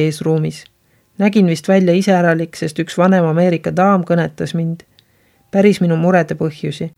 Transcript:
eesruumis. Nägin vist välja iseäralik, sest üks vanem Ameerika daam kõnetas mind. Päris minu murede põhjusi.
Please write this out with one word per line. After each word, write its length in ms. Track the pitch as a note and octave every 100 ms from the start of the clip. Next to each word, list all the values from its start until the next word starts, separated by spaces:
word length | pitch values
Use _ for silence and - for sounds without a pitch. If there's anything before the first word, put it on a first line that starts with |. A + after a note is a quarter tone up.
| D#3
eesruumis. 600 | D3+ D#3+ D#3+ D#3 D3+ - _ _ _ _ -
Nägin 300 | G3+ G#3 F3+
vist 200 | D#3+ -
välja 260 | F#3+ F3+
iseäralik, 600 | F3+ G3 F3+ F3 E3 E3 -
sest 240 | D#3+ -
üks 180 | E3 -
vanem 280 | F#3+ F#3+ E3
Ameerika 500 | E3 F3+ D#3+ E3 D#3+
daam 280 | G3 G3 F3
kõnetas 480 | E3+ D#3+ D#3 D#3+
mind. 300 | E3+ E3 E3 _ _ _ _ _ _ _
Päris 300 | G3 G3+ F#3+
minu 160 | F3 D#3+
murede 380 | E3+ F#3 D#3+ D#3
põhjusi. 560 | D#3+ D3+ - - E3